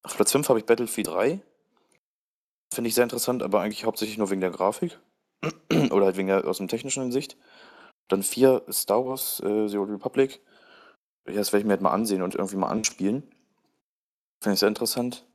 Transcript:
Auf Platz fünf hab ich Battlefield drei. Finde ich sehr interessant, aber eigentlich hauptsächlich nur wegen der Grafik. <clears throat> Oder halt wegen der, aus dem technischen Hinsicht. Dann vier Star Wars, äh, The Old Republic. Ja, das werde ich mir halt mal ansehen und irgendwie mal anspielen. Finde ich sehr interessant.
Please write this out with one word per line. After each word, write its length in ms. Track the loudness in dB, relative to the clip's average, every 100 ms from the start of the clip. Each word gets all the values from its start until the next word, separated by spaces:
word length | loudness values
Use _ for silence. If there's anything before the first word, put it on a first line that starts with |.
Auf 100 | -12 0
Platz 140 | 2
fünf 160 | 2 2
hab 80 | 2
ich 80 | 4
Battlefield 420 | 2 2 -4 -4
drei. 320 | 0 0 -2 _ _ _ _ _ _ _ _ _ _ _ _ _
Finde 160 | -6 -2
ich 60 |
sehr 100 | 2
interessant, 380 | 2 0 -2 -2
aber 180 | 2 2
eigentlich 240 | 2 -2
hauptsächlich 340 | -4 -2 -6 -2
nur 120 | -2
wegen 100 | 0
der 100 | 0
Grafik. 480 | 2 0 0 -6 -6 _ _ _ _
<clears throat> 480 | -8 -8 _ 2 4
Oder 160 | 4 4
halt 100 | 2
wegen 120 | 2
der, 180 | 2 2
aus 120 | -4
dem 100 | -4
technischen 340 | -6 -4 -4
Hinsicht. 340 | -2 -4 -6 -16 _ -20 -20 -20 -20 _ _
Dann 140 | -2
vier 400 | -2 4 6 6 0
Star 340 | -6 0 0
Wars, 360 | 0 -4 -6 -6
äh, 280 | -2 0 0
The 100 | -2
Old 120 | -4
Republic. 500 | -4 -4 0 0 0 _ _ _ -20 -20 _ _ _ -8
Ja, 60 |
das 180 | -4 0
werde 80 | 0
ich 40 | 2
mir 60 |
halt 80 | 2
mal 80 | 2
ansehen 320 | 0 0 0
und 120 | -2 -2
irgendwie 200 | -4 -2
mal 120 | -2
anspielen. 540 | -2 -4 -2 -2 -2 -6 _ _ _ _ _ _ _ _ _ _ _
Finde 120 | -2
ich 60 | 2
sehr 80 | 2
interessant. 580 | 2 -4 -2 -4 -6 _